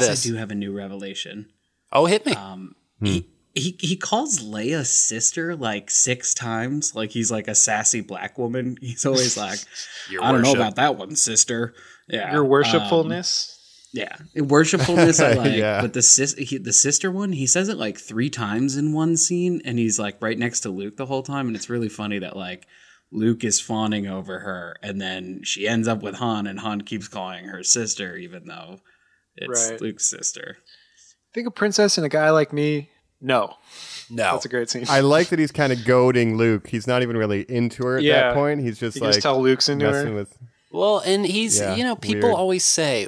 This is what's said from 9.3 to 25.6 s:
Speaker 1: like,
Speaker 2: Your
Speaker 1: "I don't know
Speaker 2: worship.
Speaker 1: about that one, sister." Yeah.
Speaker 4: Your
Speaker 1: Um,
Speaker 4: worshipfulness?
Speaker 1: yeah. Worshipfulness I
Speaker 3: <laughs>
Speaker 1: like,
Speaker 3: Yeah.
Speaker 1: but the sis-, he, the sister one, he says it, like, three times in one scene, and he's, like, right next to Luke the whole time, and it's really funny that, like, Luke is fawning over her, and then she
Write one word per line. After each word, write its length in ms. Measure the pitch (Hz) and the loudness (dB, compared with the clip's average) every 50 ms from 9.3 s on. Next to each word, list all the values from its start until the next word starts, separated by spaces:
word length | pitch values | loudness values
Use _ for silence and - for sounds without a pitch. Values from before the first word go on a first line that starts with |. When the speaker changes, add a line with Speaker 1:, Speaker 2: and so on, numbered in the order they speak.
| - | 0
Speaker 1:
like, 240 | 107 104 92 101 104 - - - - - - - - - - | -2 -4 -4 -6 -8 -10 -12 -14 -14 -14 -14 -14 -16 -12 -10
Speaker 2:
Your 140 | 95 90 113 | -6 0 2
Speaker 1:
"I 80 | 123 | 4
don't 100 | 135 120 117 | 4 6 6
know 60 | 135 | 6
Speaker 2:
worship. 100 | 135 - | 6 4
Speaker 1:
about 140 | 107 107 95 | 2 0 2
that 200 | - 143 147 131 | 2 2 2 2
one, 180 | 101 95 95 - | 0 -6 -6 -2
sister." 560 | - - 120 110 - - - 120 117 117 117 - - - - - _ _ | -2 0 2 2 2 2 2 0 -2 -4 -4 -6 -12 -20 -20 -20 _ _
Yeah. 240 | - - 110 98 90 | -6 -4 -4 -2 0
Speaker 4:
Your 120 | 151 151 143 | 2 2 4
Speaker 1:
Um, 60 | 131 | 6
Speaker 4:
worshipfulness? 1080 | 139 139 143 - - 160 - - 175 165 160 160 165 180 175 - - - - - - - _ - - _ _ _ | 6 6 6 4 4 2 2 2 2 2 2 0 -2 -4 -4 -4 -4 -4 -4 -8 -12 -20 _ -20 -20 _ _ _
Speaker 1:
yeah. 240 | - 226 147 - - - - - - | -8 -8 -8 -8 -10 -14 -18 -8 -4
Worshipfulness 800 | 156 147 135 143 156 160 156 196 175 135 - 175 170 170 165 165 160 | -2 0 4 6 6 6 4 4 2 2 4 4 6 6 6 6 6
I 140 | 147 127 113 | 6 6 4
Speaker 3:
<laughs> 0 | |
Speaker 1:
like, 220 | 110 123 139 120 | 4 4 2 2
Speaker 3:
Yeah. 240 | 110 107 107 104 101 | 2 2 2 0 0
Speaker 1:
but 100 | 113 117 - | 0 -2 0
the 80 | 127 117 | 4 6
sis-, 320 | - - 131 139 143 - | 6 6 6 4 0 -4
he, 240 | - 135 - 139 123 | -6 -6 -6 -6 -6
the 120 | 92 113 | -2 0
sister 380 | 98 - - 139 147 - - 190 | 2 2 2 2 2 0 0 -2
one, 220 | 180 190 208 196 175 | -2 -2 -4 -4 -2
he 120 | 135 131 | -2 0
says 200 | 123 - 175 190 208 | 2 2 2 0 0
it, 80 | 214 | -2
like, 200 | - 110 107 101 - | -4 -4 -6 -6 -8
three 300 | - - 107 113 127 147 | -12 -6 -4 -2 -2 -2
times 480 | - 123 110 101 104 113 135 143 135 | -2 -4 -4 -2 0 0 0 0 0
in 160 | 143 147 151 151 | 0 0 0 0
one 240 | 156 160 165 165 | 0 2 2 2
scene, 440 | 160 - - 180 175 180 180 175 156 - | 2 2 0 0 0 0 0 0 -2 -4
and 120 | 131 117 117 | -2 0 0
he's, 180 | 113 110 104 - | 0 0 0 -2
like, 220 | 104 101 98 - | -2 -4 -6 -4
right 160 | 113 110 117 | -4 -4 -2
next 240 | 110 120 120 120 - | -2 -2 -2 -2 -4
to 80 | - 107 | -4 -6
Luke 260 | 92 98 98 104 104 | -6 -6 -8 -8 -8
the 120 | - 135 | -8 -6
whole 160 | 131 135 135 131 | -4 -4 -4 -4
time, 240 | 139 139 139 135 | -4 -6 -4 -4
and 80 | 120 110 | -4 -4
it's 140 | 101 - - | -6 -6 -6
really 200 | 120 120 117 104 | -4 -4 -4 -4
funny 300 | - - 107 104 104 98 | -6 -6 -6 -6 -6 -6
that, 180 | 92 - - | -6 -8 -10
like, 300 | 98 92 90 90 90 _ _ _ _ _ _ _ _ _ _ | -10 -10 -10 -12 -14 _ _ _ _ _ _ _ _ _ _
Luke 320 | - 110 110 117 117 117 120 | -4 0 0 0 0 0 -2
is 160 | 110 101 - | -2 -2 -4
fawning 460 | - - 113 110 110 107 107 104 101 | -4 -4 -4 -2 -2 -2 -2 -4 -4
over 320 | 98 95 95 92 98 92 92 | -6 -6 -8 -8 -10 -10 -10
her, 380 | 104 98 92 90 85 85 85 - - | -8 -10 -10 -10 -10 -14 -16 -14 -12
and 180 | 98 95 98 | -10 -8 -6
then 400 | 95 92 92 92 90 92 92 - - | -6 -6 -8 -8 -10 -10 -12 -8 -6
she 240 | - - 98 | -6 -6 -4